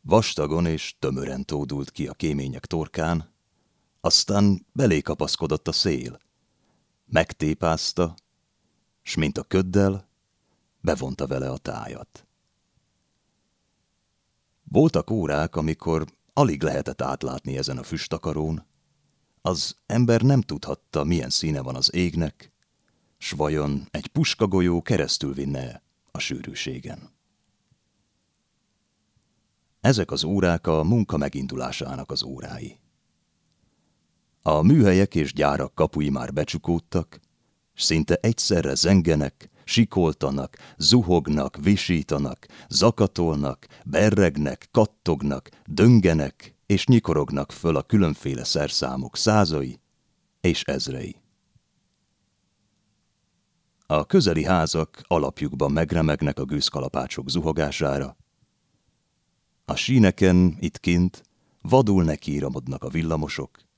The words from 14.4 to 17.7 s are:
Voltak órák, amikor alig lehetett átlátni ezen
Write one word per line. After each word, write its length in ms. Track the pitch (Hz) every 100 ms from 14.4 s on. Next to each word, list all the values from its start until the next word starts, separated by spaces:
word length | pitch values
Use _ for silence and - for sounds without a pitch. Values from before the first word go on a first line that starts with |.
| _ _
Voltak 480 | - - 160 - -
órák, 460 | 110 78 73 82 -
amikor 500 | 78 80 - 80 78 _ _
alig 300 | - 139 71
lehetett 400 | 78 76 - -
átlátni 540 | 65 67 65 65 - 67
ezen 220 | 67